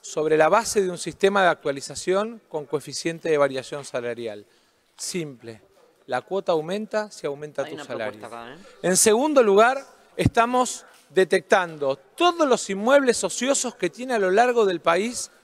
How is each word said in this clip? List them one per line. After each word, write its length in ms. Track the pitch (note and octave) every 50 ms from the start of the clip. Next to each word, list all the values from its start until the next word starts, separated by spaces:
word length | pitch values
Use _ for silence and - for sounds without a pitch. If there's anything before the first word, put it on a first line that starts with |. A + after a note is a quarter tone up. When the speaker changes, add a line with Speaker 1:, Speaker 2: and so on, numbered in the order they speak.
Speaker 1:
sobre 340 | _ - - E3 D3+ D#3 D#3
la 140 | D#3 D#3 D#3
base 320 | F3+ A3 A3+ - - A3
de 80 | F#3+ F#3
un 80 | F3
sistema 440 | D#3+ - E3+ D3+ _ - G3 G3+ G3+ F#3+
de 40 |
actualización 920 | E3+ D#3 - _ D3+ C#3 C#3 - - D3 - - E3+ F3+ G3 G#3 A3+ A#3+ A3 _ _
con 160 | - D#3 D3
coeficiente 640 | - - C#3+ - - C3+ - - E3 E3 E3 - E3
de 80 | D#3
variación 480 | D3 C#3+ C#3 C3 C3 A#2+ - D3 C#3+ C#3
salarial. 600 | - - C3 A#2+ A#2+ A#2+ A#2 A#2 A2 G#2 G#2 G#2 _ _ _ _ _ _ _ _ _ _
Simple. 640 | _ - - - F#3 D#3+ D3 C3+ A#2 A#2+ A#2 A2+ G#2+ _ _ _ _ _ _ _ _ _
La 120 | - B2+ B2+ -
cuota 280 | - F3+ G3 F#3 -
aumenta 580 | F3 D#3+ D3+ E3 F#3 G#3+ A3 - - G#3+ G#3+ G#3
si 160 | - - -
aumenta 360 | D3+ C#3+ C#3+ D3+ D3+ C#3+ -
Speaker 2:
Hay 80 | C#3 D3+
Speaker 1:
tu 60 | E3
Speaker 2:
una 100 | D#3 C#3+
Speaker 1:
salario. 340 | C3+ B2 A#2 A2+ G#2+ G#2 G#2+
Speaker 2:
propuesta 240 | G#2+ A2 A2 - -
acá, 100 | A#2+ C3+
¿eh? 40 | E3+ - - - _
Speaker 1:
En 160 | - E3+ F#3
segundo 440 | F#3 - A3 G#3+ A3+ C4+ D#4 D4+ C#4
lugar, 400 | A#3+ G#3 G3 G3 A3 A#3+ C4+ C#4 C#4 - - _ _ _ _
estamos 680 | - F3+ - - A#3 A3+ A#3+ B3+ B3+ B3+ - - - - - _ _ _ _
detectando 840 | C#3+ F#3 F#3 D#3+ - F#3+ - _ G#3+ G3 F3+ E3+ D#3+ D3+ C#3+ C3+ C#3
todos 500 | - _ _ _ - E4 F4 F4 E4+ D#4 C#4
los 200 | A#3+ G3+ - -
inmuebles 540 | F#3+ F#3+ G#3 A#3+ C#4 C#4+ C#4 B3 A3 - -
ociosos 520 | F3+ - - A#3+ C4 C#4 - - B3 -
que 140 | - - F3
tiene 260 | - - B3 C4 B3+
a 40 | A3
lo 100 | G3 F#3
largo 360 | F#3 G#3 A#3+ B3 A#3+ A#3 A3
del 160 | G3 F3+ E3+
país 500 | _ D#3+ E3 F#3 G#3 A#3+ A#3+ - - - _ _